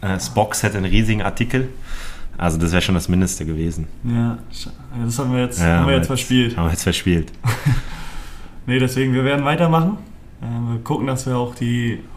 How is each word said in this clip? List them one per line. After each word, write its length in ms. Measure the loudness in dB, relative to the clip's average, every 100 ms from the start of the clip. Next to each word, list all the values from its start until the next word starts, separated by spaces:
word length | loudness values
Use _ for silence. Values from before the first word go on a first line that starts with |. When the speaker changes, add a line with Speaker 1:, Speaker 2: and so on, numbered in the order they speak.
Speaker 1:
Äh, 180 | -4 -2
Spox 440 | -2 0 0 0
hätte 140 | 0 0
einen 80 | 4
riesigen 340 | 4 4 2
Artikel. 480 | 0 0 0 0 -2 -6 -8 -6 -6 -8 -8 0
Also 200 | 0 2
das 160 | 2
wär 80 | 2
schon 140 | 2 0
das 120 | 2
Mindeste 380 | 2 2 0 -4
gewesen. 420 | -2 -2 -2 -6 -6
Speaker 2:
Ja, 340 | -2 0 0 -2 -10
scha-, 200 | -10 -10 -12 -12 -4
ja, 60 | -4
das 120 | -2
haben 120 | 0
wir 80 | 0
jetzt, 160 | 0 2
Speaker 1:
Ja, 60 | 4
Speaker 2:
haben 60 |
wir 60 | 4
Speaker 1:
haben 100 | 4
Speaker 2:
jetzt 100 | 4
Speaker 1:
wir 40 | 2
Speaker 2:
verspielt. 500 | -2 2 4 4 2
Speaker 1:
haben 80 | 0
wir 60 |
jetzt 120 | 0
verspielt. 480 | 0 0 2 2 0 -4
Speaker 2:
<laughs> 40 | -2 0 2 2 0 -8 -8 -10 -10 -14 -14 -10 -2
Nee, 120 | 2
deswegen, 340 | 2 2 2
wir 100 | 2
werden 220 | 2 2 2
weitermachen. 520 | 2 4 4 2 0 -8 -18 -18 -10
Äh, 40 | -6 -4 -2
wir 60 | -4
gucken, 220 | -2 -2 0
dass 200 | -2 -2
wir 100 | -2
auch 160 | -2
die 460 | -2 -2 0 0 -4 -8